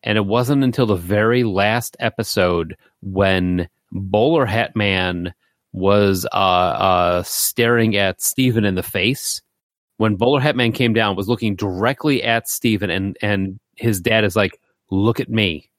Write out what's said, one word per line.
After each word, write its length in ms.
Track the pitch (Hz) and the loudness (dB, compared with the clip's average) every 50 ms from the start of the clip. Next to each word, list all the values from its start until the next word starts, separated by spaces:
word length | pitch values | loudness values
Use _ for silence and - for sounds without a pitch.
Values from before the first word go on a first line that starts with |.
And 160 | - 117 107 107 | -2 0 0 0
it 80 | 101 | 0
wasn't 380 | 98 104 120 123 120 147 139 131 | 0 0 0 2 2 2 2 2
until 220 | 123 117 - 127 | 0 2 0 0
the 100 | 107 104 | 0 0
very 480 | 87 85 87 101 104 107 113 120 127 123 | -2 0 -2 0 2 2 2 2 2 0
last 520 | 113 95 90 101 104 110 120 120 - - - | 0 0 0 0 2 0 0 -4 -6 -10 -4
episode 760 | 123 113 - - 110 - - 107 92 90 87 85 85 80 82 _ _ _ _ _ | -4 -4 -2 -4 -6 -2 0 2 2 2 2 0 -2 -6 -10 _ _ _ _ _
when 680 | - 95 92 95 98 95 95 92 90 90 90 90 87 - _ _ _ _ | -14 -8 -2 0 2 2 2 2 0 0 -2 -2 -4 -6 _ _ _ _
Bowler 540 | - 98 98 95 95 104 117 143 165 160 135 | -10 -10 -6 -2 0 2 2 2 2 2 0
Hat 280 | 107 98 113 113 - - | 0 0 -2 -2 -2 -2
Man 580 | 110 104 101 98 92 92 90 90 87 87 87 - _ _ _ _ _ _ _ | -2 0 0 0 0 0 -2 -4 -4 -6 -8 -10 _ _ _ _ _ _ _
was, 540 | - 95 92 98 101 104 104 98 98 92 - - | -8 -2 2 2 4 4 4 4 2 0 -2 -4
uh, 40 | - | -2
uh, 840 | 95 98 95 92 90 90 90 62 - 95 95 92 90 87 87 90 87 | 0 2 2 2 2 2 0 0 0 2 2 2 2 2 2 0 -2
staring 720 | 87 - - - - - - - 117 117 120 117 113 110 101 | -2 -4 -4 -4 -4 -4 0 0 0 2 2 2 2 2 2
at 240 | 101 98 95 92 _ | 0 0 0 -2 _
Steven 440 | - - - - 131 127 117 113 104 | -6 -6 -2 0 0 2 2 2 0
in 100 | 104 95 | 0 0
the 80 | 90 | -2
face. 600 | - - - 95 90 113 139 - - - - - _ _ _ _ _ _ _ _ _ _ _ | -6 -4 -4 -2 0 0 -2 -2 -6 -8 -8 -8 _ _ _ _ _ _ _ _ _ _ _
When 180 | _ 110 110 104 | _ 0 0 2
Bowler 240 | 92 113 123 143 139 | 2 2 2 2 2
Hat 160 | 131 147 - | 2 0 0
Man 160 | 123 123 117 | 2 0 0
came 220 | 110 - 127 120 | 0 0 0 2
down, 240 | 110 113 110 101 98 | 2 2 2 0 0
was 120 | 90 98 98 | -2 -2 -2
looking 280 | 120 113 117 107 101 | -2 -2 -2 -4 -2
directly 680 | 92 104 98 92 90 101 123 139 _ - 156 139 127 | -2 -4 -4 -2 -2 -2 -2 -2 _ -2 -2 -2 0
at 260 | - 117 113 117 - - | 0 0 -2 -2 -2 -6
Steven, 400 | - - - 127 107 95 104 95 | -10 -4 0 0 0 0 -2 -4
and, 280 | 82 95 98 98 92 - | -4 -4 -4 -6 -6 -4
and 380 | - 104 104 98 95 98 95 107 _ _ _ | -2 -2 -2 -2 -2 -6 -8 -12 _ _ _
his 260 | - - 117 107 92 | -4 -2 -2 -2 0
dad 220 | 87 117 110 110 | 0 2 2 2
is 140 | 107 101 87 | 2 2 2
like, 240 | 110 101 92 - _ _ _ _ _ _ _ | 0 0 0 -2 _ _ _ _ _ _ _
"Look 260 | 95 95 101 113 117 - | -2 2 2 2 2 0
at 100 | - - | -4 -2
me. 400 | 117 113 104 92 78 76 _ _ _ | 0 0 0 0 0 -4 _ _ _